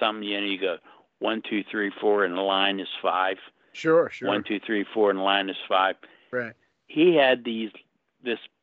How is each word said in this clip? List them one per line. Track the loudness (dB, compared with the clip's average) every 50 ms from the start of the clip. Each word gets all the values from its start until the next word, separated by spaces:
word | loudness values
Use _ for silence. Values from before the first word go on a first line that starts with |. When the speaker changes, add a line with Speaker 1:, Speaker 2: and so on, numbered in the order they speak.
Speaker 1:
something, | -2 -2 -2 -4 -6
you | -6 -4 -4
know, | -2
you | -4 -4 -2
go, | -2 -4 -4 -4 _ -20 -20 _ _ _ _ -6
"One, | -4 -2 -2 -4 -4
two, | -4 -4 -4 -4 -4
three, | -4 -4 -4 -4 -4 -2
four, | 2 2 4 4 2
and | 0 0
the | -2 0
line | 0 2 2 2 0 0 -2
is | -6 -8 -10 -4 -2
five." | -2 0 0 0 -2 -2 -6 -10 -20 _ _ _ _ -14
Speaker 2:
Sure, | -6 0 2 4 4 2 2
sure. | -4 -6 -2 -2
Speaker 1:
"One, | -2 -2 -2
two, | -4 -6 -6 -4
three, | -2 -2 -2 -2 -2 0
four, | 2 4 4
and | 4 2
the | 2
line | 2 2 2 0 -2
is | -6 -8 -4 0
five." | 2 2 2 2 0 _ -10 -20 -20 _ _ -10
Speaker 2:
Right. | -8 -8 -8 -8 -12 _ _ _ _ _ _
Speaker 1:
He | -8 0 4 4 6 6
had | 6 6 4 4 2 0
these, | -6 -6 -4 -6 -8 -10 -14 _ _ _ _ _ _ _ _ -6
this | -6 -6 -6 -8 -18 _ _